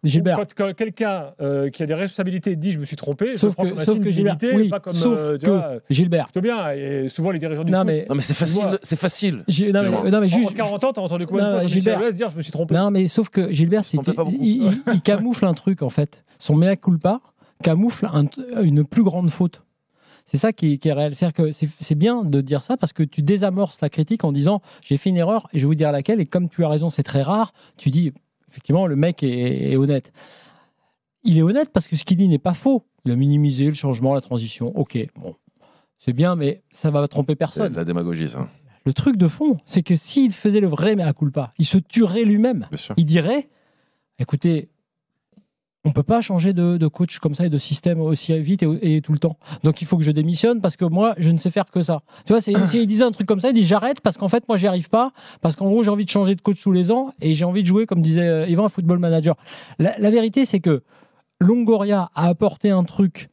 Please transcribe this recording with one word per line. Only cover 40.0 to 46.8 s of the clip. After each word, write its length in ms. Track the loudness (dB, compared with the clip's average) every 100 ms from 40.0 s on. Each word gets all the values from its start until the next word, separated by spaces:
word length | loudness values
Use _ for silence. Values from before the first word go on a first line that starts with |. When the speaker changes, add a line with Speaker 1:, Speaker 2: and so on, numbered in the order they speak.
| 0 0 0
Speaker 1:
faisait 280 | 0 0 2
le 80 | 0
vrai 260 | 0 0
mea 180 | 0 -2
culpa, 400 | -2 -2 -4 -8 -4
il 80 | 0
se 120 | 0
tuerait 440 | 0 0 0 2
lui-même. 440 | 2 2 2 0 -6
Speaker 3:
Bien 80 | -12
sûr. 160 | -4 0
Speaker 1:
Il 60 | 2
dirait : « 420 | 2 2 -2 -4 _ _ _ _ _ _ _
Écoutez, 480 | -6 -2 0 -2 -4 _ _ _ _ _ _ _ _ _ _ _
on 80 | -2
peut 100 | -2
pas 180 | 0 0
changer 320 | 2 0 2
de, 240 | 2 2
de 100 | 2